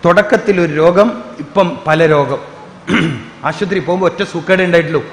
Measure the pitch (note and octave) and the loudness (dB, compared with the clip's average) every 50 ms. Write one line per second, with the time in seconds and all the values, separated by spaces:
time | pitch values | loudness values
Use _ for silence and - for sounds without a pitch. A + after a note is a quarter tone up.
0 | - E3+ F3 G3+ G3+ - B3+ G3+ - - G3 F3+ E3+ E3 D3 D3+ D#3 E3+ F3+ F#3 | 2 4 4 4 2 2 0 0 2 0 0 0 0 0 0 2 2 4 4 4
1 | G#3 A#3 A3+ - - - - - D3+ - - G3 F#3+ F3 D3 B2+ - D#3 D#3 D#3 | 2 2 0 -6 -12 -16 -14 -14 -14 -4 0 0 0 0 -2 -6 -2 0 2 2
2 | E3 D#3+ D#3 D3 C#3+ B2+ C#3 C3 - - - - - - - - - - F#3 G#3+ | 4 4 4 2 2 0 -4 -8 -8 -14 -20 -20 -20 -20 -20 -18 -6 -2 -2 0
3 | E3 E3 C#3 A2 - - - - - D3 D#3+ - G#3 F3+ G3 F#3 C#3+ D3+ F3 F#3 | 0 -2 -4 -6 -12 -16 -18 -6 -6 -6 -4 -4 -4 -2 -2 -4 -2 -2 -2 0
4 | F#3+ E3+ F3 - G3+ - - E3+ D3+ F#3 F#3 F#3 F#3+ F3 E3+ E3+ E3 D3 E3 C#3+ | 0 0 0 -2 -8 -6 -6 -10 0 0 0 2 2 2 2 2 2 2 -2 -4
5 | A2+ - | -4 -4